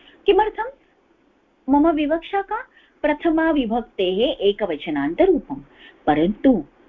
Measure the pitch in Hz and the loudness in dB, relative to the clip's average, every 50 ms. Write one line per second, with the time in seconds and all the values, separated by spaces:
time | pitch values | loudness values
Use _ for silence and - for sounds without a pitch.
0 | _ _ - _ _ - 392 381 427 427 427 - 440 494 554 _ _ _ _ _ | _ _ -20 _ _ 2 2 2 2 0 -2 -6 -8 -10 -10 _ _ _ _ _
1 | _ _ _ _ _ _ _ _ _ _ _ _ _ - 269 285 302 339 330 294 | _ _ _ _ _ _ _ _ _ _ _ _ _ 0 2 2 4 2 2 0
2 | 302 285 320 330 330 - - 392 392 - 427 453 523 - _ _ _ _ _ _ | 0 -2 -2 -4 -4 -4 -6 -6 -6 -6 -8 -10 -10 -12 _ _ _ _ _ _
3 | - 302 294 294 - 339 311 320 320 330 311 294 254 208 220 247 240 - _ - | -2 -2 -2 -2 0 0 0 2 2 0 0 0 0 -2 -2 -4 -6 -6 _ -4
4 | 190 180 185 190 233 311 277 - 185 202 202 202 220 190 160 143 - 170 151 143 | -2 -2 0 0 0 -2 -2 0 0 0 0 0 -2 -6 -6 -6 -6 -6 -4 -4
5 | 139 147 170 - 330 392 349 269 - - 139 143 - - _ - - - - _ | -4 -2 0 2 2 2 2 0 -2 -6 -14 -14 -16 -18 _ -20 -20 -20 -20 _
6 | - - 147 151 160 185 214 - - 269 254 185 147 - _ _ _ | -2 0 0 2 2 0 0 0 2 2 2 2 0 -8 _ _ _